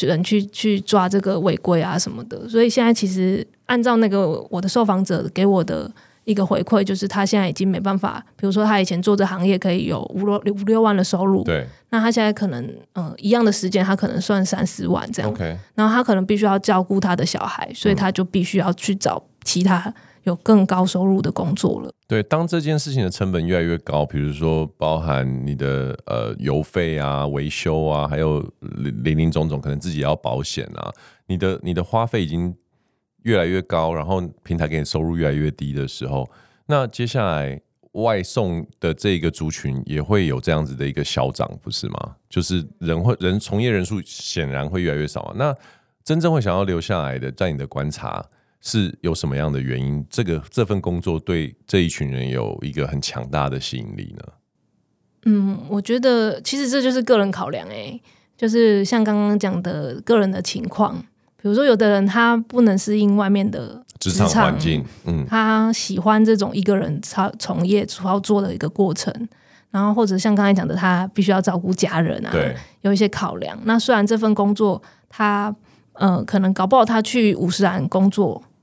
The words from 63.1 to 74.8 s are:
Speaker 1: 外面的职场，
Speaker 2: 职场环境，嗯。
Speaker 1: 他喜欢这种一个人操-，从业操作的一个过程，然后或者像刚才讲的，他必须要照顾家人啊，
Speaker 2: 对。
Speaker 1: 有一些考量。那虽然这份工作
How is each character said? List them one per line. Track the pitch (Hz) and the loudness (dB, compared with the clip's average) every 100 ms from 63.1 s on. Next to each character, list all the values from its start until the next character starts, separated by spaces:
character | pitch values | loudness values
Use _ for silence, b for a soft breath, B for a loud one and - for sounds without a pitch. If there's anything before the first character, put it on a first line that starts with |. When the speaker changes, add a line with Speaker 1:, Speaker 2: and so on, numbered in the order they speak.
| 202 | 4
Speaker 1:
外 | 196 | 4
面 | 202 190 | 2 2
的 | - 117 - - - | -4 -8 -14 -20 -6
职 | 98 | -2
场， | 87 82 | 2 4
Speaker 2:
职 | |
场 | 226 | 4
环 | 208 73 | 4 2
境， | 80 76 65 - | 0 0 -2 -8
嗯。 | - 82 65 | -4 -2 0
Speaker 1:
他 | 220 220 220 220 | 0 2 2 2
喜 | 226 - 190 | 0 -2 0
欢 | 190 214 | 2 6
这 | 220 214 | 6 4
种 | 196 | 2
一 | 208 | 0
个 | 190 190 | 2 2
人 | - 147 | 0 -4
操-， | - - 190 - | -4 -2 -2 -4
从 | - 170 180 | -6 -2 2
业 | 208 - | 2 0
操 | - 185 196 | -4 -2 0
作 | 196 202 | 2 0
的 | 196 | 0
一 | 175 | -4
个 | 156 | -4
过 | - 190 | 0 0
程， | 185 - 226 233 b b b b | 0 -4 -6 -10 b b b b
然 | 196 | 0
后 | 208 | 2
或 | 214 214 | 2 2
者 | 190 | 2
像 | 220 | 2
刚 | 208 | 4
才 | 202 | 4
讲 | 190 170 | 4 2
的， | |
他 | 175 180 180 190 | 0 2 2 0
必 | - | 0
须 | 190 | 2
要 | 190 | 2
照 | - 180 | 2 -2
顾 | 185 | -2
家 | 175 - 165 | 0 0 0
人 | 160 - - | 0 -2 -2
啊， | |
Speaker 2:
对。 | 82 69 64 B B | -2 -2 -4 B B
Speaker 1:
有 | - | 0
一 | 190 | 2
些 | 208 | 2
考 | - - 90 | 0 -6 -6
量。 | 78 220 | -10 -6
那 | 220 226 | 0 2
虽 | 262 | 4
然 | 220 | 2
这 | 208 226 | 4 2
份 | 220 | 2
工 | 208 202 | 2 2
作 | 208 208 - | 2 2 0